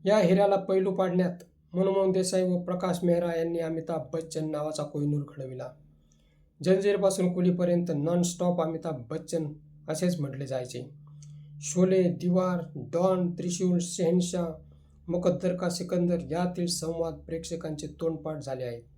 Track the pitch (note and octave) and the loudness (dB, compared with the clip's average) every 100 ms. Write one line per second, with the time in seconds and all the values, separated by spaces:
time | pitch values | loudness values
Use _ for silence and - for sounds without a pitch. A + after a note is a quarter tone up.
0 | F#3+ G#3+ G3+ C#4 G3+ F#3+ - F#3+ F#3+ F#3 | 4 6 6 6 6 4 2 2 2 0
1 | F#3 F3+ F3 - - _ _ F3 G3 F#3+ | 2 2 0 -2 -16 _ _ 0 2 4
2 | F#3+ F#3 F3+ F#3+ F#3 F3 F3+ F3+ F#3 E3+ | 4 2 2 2 2 0 -2 -2 0 0
3 | F3 E3+ F3 E3 E3 E3+ D#3+ D#3+ D#3+ D#3+ | 2 2 2 0 -2 -2 -2 -4 -4 -6
4 | C3 E3 E3 E3 D#3 D3+ D3+ D#3 D3 D3 | -4 -8 -6 -6 -4 -4 -4 -6 -6 -2
5 | D3 D3 C#3 - C3 B2+ B2+ - - _ | 0 -2 -4 -10 -12 -10 -12 -16 -20 _
6 | _ _ _ _ _ _ D#3+ F#3+ G3+ G3 | _ _ _ _ _ _ 2 4 4 4
7 | G3 F#3+ F3+ F3+ F3+ F3 F3+ F3 F3 D3 | 2 2 0 4 2 4 2 2 2 0
8 | D#3 F3 F3 - F3+ F3 E3 D#3+ E3 C#3 | 2 2 2 0 0 2 0 -2 -4 -6
9 | A2+ D#3+ - E3 D3+ - - - - D#3+ | -6 -10 -4 -4 -4 -10 -18 -16 -6 0
10 | F3+ D3+ C#3+ B2+ C3+ C3 B2+ B2 B2 - | 0 0 -4 -6 -6 -4 -6 -10 -12 -16
11 | - - - - - - - F3+ F#3 F#3+ | -20 -20 -20 -20 -18 -12 -4 2 4 6
12 | F3 - F3 F3+ F#3 F3 D#3+ C#3 A#2+ E3 | 4 2 2 2 2 -2 -6 -12 -4 0
13 | F#3+ F#3 F3 F3 F3+ F3+ F#3 F3+ F3 - | 2 2 0 -2 -6 -2 2 2 0 0
14 | E3+ F3+ F3 F3+ E3+ D#3 - - - - | 2 2 2 -2 -4 -8 -18 -20 -20 -18
15 | - F3 F3+ - F#3 F3+ F3 - F3+ F3+ | -4 0 0 0 -2 -2 -4 -4 -2 0
16 | F3 E3+ - D#3+ F3 F3 E3+ - D#3+ E3 | 0 0 -2 -2 -2 -2 -4 -2 -4 -4
17 | E3 D3 - E3 E3 E3 D#3+ D3+ D3 - | -4 -6 -10 -10 -8 -8 -8 -8 -10 -4
18 | E3 D#3 D#3 D3+ C3+ C3 B2 A#2+ A#2 | -4 -4 -6 -8 -8 -8 -8 -10 -16